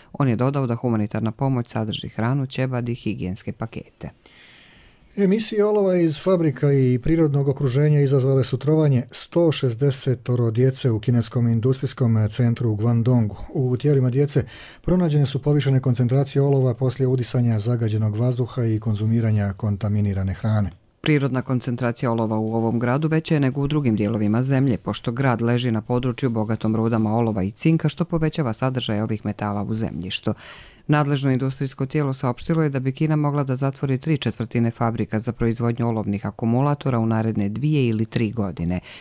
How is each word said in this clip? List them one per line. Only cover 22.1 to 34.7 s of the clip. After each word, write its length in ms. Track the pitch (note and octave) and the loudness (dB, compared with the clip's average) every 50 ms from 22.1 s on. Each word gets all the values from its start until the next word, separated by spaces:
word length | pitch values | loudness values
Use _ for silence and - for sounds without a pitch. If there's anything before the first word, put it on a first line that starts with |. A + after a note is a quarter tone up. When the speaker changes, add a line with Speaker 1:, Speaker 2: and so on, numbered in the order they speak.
Speaker 1:
olova 280 | A#2 A2+ A2+ G#2+ A2 G#2+ | 0 0 0 0 0 -2
u 160 | A2 A2 A2+ | -2 -2 0
ovom 240 | A#2 A2+ A2+ A2+ A#2 | 0 0 0 0 0
gradu 300 | A2 A#2+ B2+ C#3+ D#3+ D#3 | 0 0 0 0 0 0
veća 260 | D#3+ D#3+ D#3+ - E3 | 0 0 0 0 0
je 60 | D3 | 2
nego 200 | C#3 C3 B2+ C#3+ | 2 0 0 -2
u 60 | C#3 | -2
drugim 300 | C#3 D3 D#3 C#3+ A#2+ G#2+ | -2 -2 0 2 2 2
dijelovima 460 | G2+ G#2+ G#2 A2+ G#2+ G#2+ G#2 G#2+ A#2+ B2+ | 2 0 0 0 0 0 2 2 2 2
zemlje, 340 | C3+ C#3 C3 C3+ C#3 G#2+ | 2 2 2 2 2 0
pošto 360 | E2+ - G2+ G#2+ - - B2+ A#2 | 0 -2 -6 -6 -4 -6 -6 -4
grad 300 | B2+ C#3 C3 A#2+ A2 A#2 | 0 0 0 0 2 0
leži 280 | A#2 A#2+ A#2+ B2 B2 | 0 0 0 0 0
na 100 | A2+ A2 | -2 -2
području 500 | G#2+ - B2 B2 B2 B2+ A#2 - C#3 B2+ | -2 -2 -2 -2 0 -2 -4 -2 -2 -2
bogatom 460 | A2+ A2+ G#2+ G#2+ A2 A2 - A2 A2 | -2 -2 -2 -2 -2 -2 0 0 0
rudama 380 | A2 A2 A2+ A2+ A2 A2 G#2+ G#2+ | 0 0 0 2 2 0 0 2
olova 280 | A#2 A#2+ A2+ G#2+ G2 F#2 | 2 0 0 0 -2 -2
i 80 | G2+ | -4
cinka, 380 | G#2 - - D#3+ E3 D#3+ - D3+ | -4 0 0 2 2 2 2 -2
što 160 | - - E3+ | -2 -2 -4
povećava 480 | - F3 D#3+ D#3+ D#3 - - D3 A#2 G#2+ | -4 -2 -2 -2 -2 -2 -2 -2 -2 -2
sadržaj 480 | - C3 C3 C3 B2+ - - G#2+ G#2 | -2 -2 -2 -2 -2 -2 -2 -2 -2
ovih 240 | A2 A2 A2 G2+ - | -2 -2 -4 -4 -4
metala 380 | G#2 G2+ - G#2+ G#2 G2+ G#2 G2+ | -6 -6 -4 -4 -4 -4 -4 -4
u 120 | - A2 | -4 -4
zemljištu. 600 | A2 A2+ - - D2+ F2+ F#2 - - - A2 G#2+ - - - - - - - - - _ | -4 -4 -4 -6 -8 -8 -8 -8 -6 -4 -4 -4 -4 -8 -16 -20 -20 -20 -20 -20 -12 _
Nadležno 440 | - D3+ D3 D3 C#3 C#3+ C3+ C3+ C#3 | 0 2 2 2 2 0 0 0 0
industrijsko 560 | C3 B2 C3+ C3+ C3 - C#3+ C3 - - C3+ | 0 0 0 -4 -4 -4 -6 -8 -6 -6 -8
tijelo 280 | C3+ - D3+ D3 C3+ C3+ | -4 -2 -2 -2 -2 -2
saopštilo 480 | C3 - B2 B2 - - - E3 D#3+ D#3+ | -2 -2 -4 -4 -4 -4 -2 0 0 0
je 60 | D3 | 0
da 120 | C#3 C3 | 0 -2
bi 120 | B2+ C3+ C3 | -2 -4 -2
Kina 240 | - D#3+ D#3 D#3 | 0 0 0 2
mogla 280 | D3+ D3 D3 C#3+ D3 C#3 | 2 2 0 0 0 0
da 120 | C3+ B2+ | -2 -2
zatvori 420 | C3 C#3 C3+ C3+ - - C3+ C3 B2+ | -2 -2 -4 -2 -4 -2 -2 -2 -2
tri 200 | - D#3+ D#3 - | 0 -2 -2 0
četvrtine 520 | - A#2 - - A2+ - - B2 A#2 A#2 | 0 -4 -4 -4 -6 -4 0 0 0 0